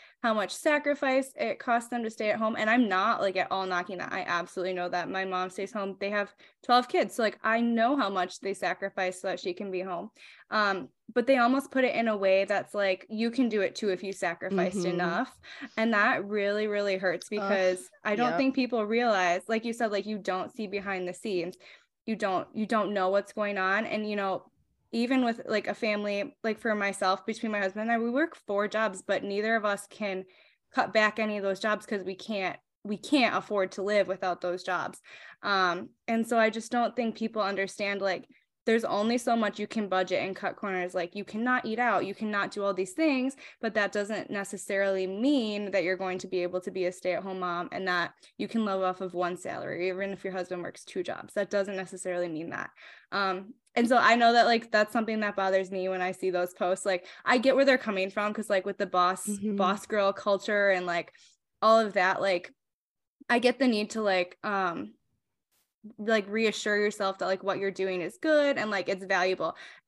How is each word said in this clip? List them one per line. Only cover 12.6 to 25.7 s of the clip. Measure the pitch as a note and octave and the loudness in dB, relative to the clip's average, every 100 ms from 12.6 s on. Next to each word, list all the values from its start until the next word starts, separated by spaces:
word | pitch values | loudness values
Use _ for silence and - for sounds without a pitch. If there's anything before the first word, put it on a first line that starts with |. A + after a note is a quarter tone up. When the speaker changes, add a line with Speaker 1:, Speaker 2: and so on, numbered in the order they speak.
| - | -2
Speaker 1:
like, | G#3 G3 F#3 - | 0 0 0 -4
"You | A3 A#3 | -2 -2
can | A#3 A#3+ | 2 2
do | G#3+ | 2
it | F#3+ | 0
too | - G#3 | 0 -2
if | F3+ | -2
you | G3 | -4
sacrificed | G3+ F3 E3+ F#3+ G3 F#3 G3 | -4 -4 -4 -2 0 0 0
Speaker 2:
Mm-hmm. | F3 | -2
Speaker 1:
enough." | E3+ F3 F3 C4 - - - C4+ - | 0 0 0 -4 -8 -20 -16 -10 -2
And | A3+ | 2
that | G#3+ A3 D3+ | 4 4 2
really, | G3+ G#3 G3+ G#3 G#3+ | 0 0 0 0 0
really | G3+ G3+ F#3+ | 0 0 0
hurts | F#3 D#3+ - G#3+ | 0 -2 -4 -4
Speaker 2:
Ugh, | G3 G3 | 0 2
Speaker 1:
because | F#3 F#3 - _ | 2 0 -6 _
I | - G#3 | -4 0
don't | B3 E3+ | 2 2
Speaker 2:
yep. | |
Speaker 1:
think | C4+ | 2
people | C4+ B3 A#3 G#3 | 2 0 0 0
realize, | A3+ A#3+ G3 F3+ F3+ - | 2 2 4 4 2 0
like | A3+ | -4
you | A#3 | -2
said, | A3+ A3+ | -2 -2
like, | G3+ G3+ | -2 -4
you | G#3+ | -6
don't | F#3 F#3 G#3 | -2 -4 -4
see | - G3+ | -8 -6
behind | G3 G3 F#3+ F3+ | -6 -4 -4 -4
the | |
scenes. | F3 A3 F3+ E3+ - - - _ _ - | -6 -4 -2 -2 -8 -18 -20 _ _ -6
You | G#3+ | -2
don't, | G3+ F#3 - | 0 -2 -4
you | - G#3+ | -6 0
don't | A3 F#3+ | 0 0
know | G3+ F#3 | 0 2
what's | G3 G3 | 2 0
going | - G3+ G3+ | -4 -4 0
on. | F#3+ G3+ A3+ | 0 0 0
And, | G#3+ G#3+ | -2 -2
you | G3+ | -2
know, | G3 F#3 - _ _ _ _ | -2 -4 -6 _ _ _ _
even | A#3 A#3+ C4 | -2 2 4
with, | A#3+ A#3 - | 2 0 -2
like, | G#3+ | -2
a | - | -2